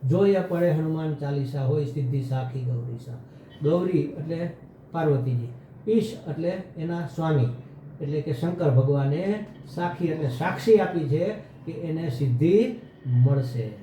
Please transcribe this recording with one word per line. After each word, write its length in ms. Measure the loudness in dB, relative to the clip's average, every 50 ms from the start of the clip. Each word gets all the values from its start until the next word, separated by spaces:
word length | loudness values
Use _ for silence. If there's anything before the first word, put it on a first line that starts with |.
| 2 2
"જો 160 | 4 4 6
એ 140 | 6 4 4
પડે 320 | 2 0 0 2 4 4
હનુમાન 420 | 4 2 2 0 0 -2 -2 -2 -4
ચાલીસા 520 | -2 -2 -2 -2 -2 -2 -2 -2 -2 0
હોય 200 | 0 2 0 0
સિદ્ધિ 360 | -2 -2 -4 -2 -2 -2 -2
સાખી 400 | -2 -2 -2 -2 -4 -4 -6 -6
ગૌરીસા." 500 | -4 -4 -4 -4 -4 -6 -8 -10 -10 -12 -14 -14 -14 -18 -20 -20 -20 -20 -14 -2 0
ગૌરી 360 | 2 2 2 2 2 2 2
એટલે 540 | 0 0 -4 -8 -6 -6 -4 -4 -4 -6 -8 -10 -18 -20 -20 -20 -20 -8
પાર્વતીજી, 1000 | -4 -2 2 2 2 2 2 0 -2 -2 -2 -4 -10 -14 -18 -20 -20 -12 -2 2
ઈશ 260 | 2 2 2 0 -6 -10 -8 -8
એટલે 320 | -6 -4 -2 -4 -4 -4 -8 -12 -10 -8
એના 300 | -6 -4 -4 -4 -6 -6 -6
સ્વામી, 320 | -4 0 2 2 4 2 2 0 -6 -12 -16 -18 -18 -18 -18 -12 -10
એટલે 200 | -8 -4 -4 -4
કે 120 | -2 -2 -4
શંકર 360 | -2 -2 -2 -2 0 2 4
ભગવાને 760 | 4 4 4 4 2 2 2 0 0 0 0 0 -2 -2 -4 -10 -14 -18 -18 -14 -8
સાખી 320 | -4 -4 -4 -4 -2 -2 -2
એટલે 220 | -2 -2 -2 -4
સાક્ષી 500 | -4 -2 -2 -2 -4 -2 4 6 8 8
આપી 200 | 6 4 0 -2
છે 360 | 0 0 0 0 0 0 -4 -6 -12 -18 -20 -16 -12
કે 60 | -10
એને 380 | -10 -8 -6 -4 -4 -4 -4 -4
સિદ્ધિ 680 | -2 -2 0 0 2 4 4 6 6 6 4 4 0 -8 -12 -18 -20 -12 -4 0
મળશે. 640 | 4 6 6 6 6 2 0 -2 -4 -6 -6 -6 -8 -12